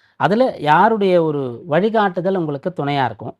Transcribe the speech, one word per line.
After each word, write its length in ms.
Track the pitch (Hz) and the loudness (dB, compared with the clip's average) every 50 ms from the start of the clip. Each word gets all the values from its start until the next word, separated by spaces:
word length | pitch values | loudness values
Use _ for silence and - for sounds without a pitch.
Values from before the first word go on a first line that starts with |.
| _ _ _ _ | _ _ _ _
அதுல 380 | 127 151 202 233 262 240 - - | 0 0 2 2 0 0 -2 -2
யாருடைய 640 | 143 147 151 170 190 226 226 214 202 190 180 175 165 | 2 4 4 6 6 4 2 2 2 2 2 2 2
ஒரு 400 | 156 147 143 135 123 120 117 - 175 | 2 -2 -2 -4 -6 -8 -10 -6 -2
வழிகாட்டுதல் 680 | 143 170 202 226 214 226 208 196 180 185 165 190 190 185 | 0 0 0 0 0 0 0 0 -2 -2 -4 -2 -2 -2
உங்களுக்கு 360 | 165 151 143 139 - 185 180 - | -2 -4 -6 -6 -6 -8 -6 -6
துணையா 280 | 143 143 143 139 131 | -4 -4 -2 -2 -2
இருக்கும், 320 | 117 110 - 117 123 - _ | -2 -4 -8 -12 -14 -14 _